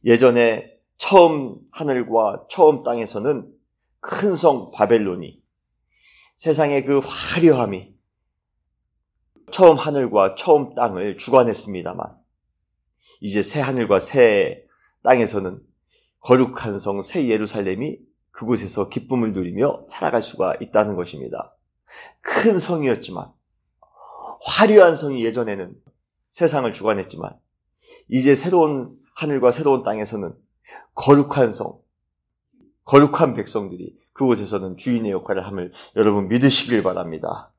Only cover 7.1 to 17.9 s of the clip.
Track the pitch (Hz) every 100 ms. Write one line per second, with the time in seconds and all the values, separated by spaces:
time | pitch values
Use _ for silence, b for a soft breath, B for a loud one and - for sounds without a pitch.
7.1 | - - 175 165 131 110 95 - _ _
8.1 | _ _ _ _ _ _ _ _ _ _
9.1 | _ _ _ - - 180 147 156 143 123
10.1 | 101 98 - - 151 135 - 120 92 101
11.1 | 92 - 131 120 101 104 92 87 90 -
12.1 | _ _ _ _ _ _ _ _ _ b
13.1 | b 104 147 196 151 135 127 107 98 -
14.1 | 139 117 104 82 - _ _ _ _ -
15.1 | 127 110 104 92 95 _ _ _ _ _
16.1 | _ - 127 123 127 113 98 101 98 95
17.1 | 185 127 110 107 110 95 95 143